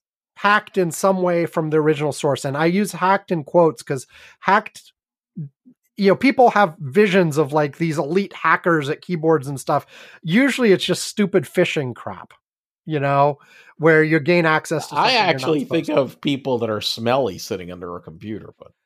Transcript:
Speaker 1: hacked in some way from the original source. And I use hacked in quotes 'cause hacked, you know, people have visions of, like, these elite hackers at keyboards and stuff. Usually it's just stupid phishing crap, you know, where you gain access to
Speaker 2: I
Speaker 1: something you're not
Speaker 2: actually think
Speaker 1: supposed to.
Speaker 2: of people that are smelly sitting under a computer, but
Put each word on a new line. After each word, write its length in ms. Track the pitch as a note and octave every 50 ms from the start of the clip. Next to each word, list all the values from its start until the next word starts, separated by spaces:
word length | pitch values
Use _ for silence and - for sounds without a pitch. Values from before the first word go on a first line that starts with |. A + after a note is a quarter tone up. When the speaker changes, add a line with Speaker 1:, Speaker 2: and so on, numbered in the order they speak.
| _ _ _ _ _ _ _
Speaker 1:
hacked 420 | - - G3+ G#3 G#3 G#3 - - G3
in 140 | F3+ E3
some 300 | D3 - - F#3+ F#3+ F#3
way 240 | F3+ F3+ F3 E3+ E3+
from 260 | D#3+ - E3+ D#3+ D#3
the 60 | D3+ D#3
original 360 | D3 D#3 D#3 C#3 D3+ D3 B2+
source. 320 | - - D3 C3+ - -
And 100 | C#3 C3+
I 120 | D3 D#3+ E3+
use 260 | F3 G3 G#3 - -
hacked 380 | D#3+ F3+ F#3 G3 G3 - -
in 120 | F#3 D#3+ C#3
quotes 400 | - - F3 E3+ D#3 - - -
'cause 240 | - C#3+ B2+ - _ _ - - - - _
hacked, 540 | - F#3 G3 A3 G#3+ - _ - - _ _ _ _ _ _ _ _ _ _ F#3+ D3 C#3 _ _ _ _ _ _ _ _ _ -
you 100 | G3 G3
know, 80 | F3+
people 360 | - - C#4 - - B3 A#3
have 260 | - G#3 G3+ E3+ D#3 -
visions 580 | D3+ C3 B2+ G3 G#3+ G#3 E3+ G3 F3 D#3+ C3+ D3+
of, 140 | D#3 C3+
like, 280 | D3 D#3 D3+ C#3+ - -
these 180 | E3 E3 D3 D#3
elite 340 | D3 C#3 E3+ G3 G3+ -
hackers 560 | - - - E3 E3 E3+ - F3+ E3 D#3+ C#3 C3+
at 140 | D#3 -
keyboards 480 | - - F3+ D#3+ D3+ D#3+ D#3+ D3+ B2+ C#3+
and 100 | C#3+ B2
stuff. 260 | - - D#3 C#3 - _ - - - - - -
Usually 500 | - E3 E3 A#3 C#4 C#4 - - B3 G#3+
it's 140 | F3+ F3 -
just 180 | - E3+ - -
stupid 400 | - - - G3+ F3+ - F#3 C3+
phishing 500 | - - F#3 F3 - - D#3+ C3+ B2 A#2
crap, 400 | - - A2 F#2+ E2+ E2+ - _ _ _ _ _ _ _ _ _ _ _
you 140 | - D#3 C#3+
know, 400 | C3+ C#3 C#3 C#3 C#3+ D3 C#3+ - _ _ _ - - _ _ -
where 260 | D3+ E3 D#3+ D#3 D#3
you 160 | D#3 D#3+ D#3+
gain 260 | C#3 D#3+ F3 F3 E3
access 420 | D#3+ D#3 D#3 - - D#3+ D3 - -
to 80 | -
Speaker 2:
I 20 | C#3+
Speaker 1:
something 160 | F3 A#3 C4
you're 80 | A#3
not 80 | G3+ F3
Speaker 2:
actually 300 | D#3 C3 C3 E3+ D#3 D3 -
think 200 | - - E3 C#3+
Speaker 1:
supposed 20 | -
to. 280 | D3+ D3 C3 A#2 -
Speaker 2:
of 60 | _
people 380 | - D3+ C#3 C3 - C3+ B2+ A2+
that 100 | A#2 A2
are 120 | G#2+ G#2
smelly 560 | - - - - A2+ A#2 B2+ C#3 C3 G2+ F2+ E2
sitting 340 | - - G#2+ F2+ F2+ E2+
under 240 | F2+ F2 F2+ F2 F2
a 60 | F2+
computer, 520 | - - D#2+ E2 - G#2 A2 F#2+ - - - _
but 140 | - - _ _ _